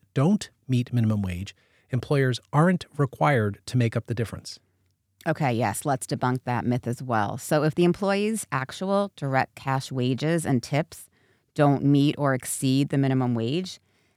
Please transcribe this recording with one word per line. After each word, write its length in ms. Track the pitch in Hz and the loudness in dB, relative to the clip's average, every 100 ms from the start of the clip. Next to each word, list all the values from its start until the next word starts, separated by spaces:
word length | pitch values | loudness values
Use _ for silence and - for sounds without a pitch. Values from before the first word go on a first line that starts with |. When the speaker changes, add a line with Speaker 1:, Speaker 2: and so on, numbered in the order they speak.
| _ | _
Speaker 1:
don't 380 | - 151 214 - _ - | 2 4 2 -2 _ -2
meet 240 | 123 123 | -2 0
minimum 300 | 123 110 104 | 2 2 2
wage, 340 | 95 90 98 - _ _ - | -2 -6 -10 -14 _ _ -6
employers 500 | 120 - 143 131 117 - | -4 0 0 2 -2 0
aren't 320 | 143 175 180 - - | 4 4 2 -2 -4
required 640 | 139 - 151 131 104 101 | -2 0 2 2 0 -2
to 140 | - 123 | -2 0
make 180 | 117 113 | 2 0
up 120 | - | -4
the 60 | |
difference. 440 | 113 110 98 - - _ _ _ _ _ _ 165 | -4 -6 -8 -14 -18 _ _ _ _ _ _ -4
Speaker 2:
Okay, 280 | 156 143 | -2 0
yes, 320 | 117 110 - 151 | 0 0 -2 -4
let's 200 | 131 - | -4 -4
debunk 340 | 117 127 127 | -2 -2 -2
that 220 | - 120 104 | -2 -2 -2
myth 200 | 120 117 | -2 -4
as 160 | 120 | -6
well. 360 | 127 113 104 113 | -2 0 -2 -4
So 240 | - 156 | -2 0
if 120 | 151 | 0
the 100 | 170 | 2
employee's 640 | 175 170 196 196 208 220 - | 2 2 0 0 -2 -4 -4
actual 600 | 131 131 - 190 196 202 - | -6 -6 -6 -2 -2 -2 -6
direct 380 | 139 131 - | -2 0 0
cash 360 | - 135 135 - | -4 -4 -4 -2
wages 540 | 131 123 127 151 165 | -2 0 0 0 0
and 180 | 156 127 | 0 0
tips 460 | - 139 170 - - _ _ _ _ | 0 -2 -4 -10 -20 _ _ _ _
don't 280 | - 143 139 | 2 4 4
meet 320 | 139 143 147 - | 4 4 4 2
or 160 | 139 | 0
exceed 560 | 131 - - 131 135 143 | 0 -4 -2 0 2 2
the 80 | 143 | 0
minimum 360 | 135 131 123 | 2 2 0
wage, 460 | 117 113 165 185 - _ _ _ | 0 -2 -4 -6 -12 _ _ _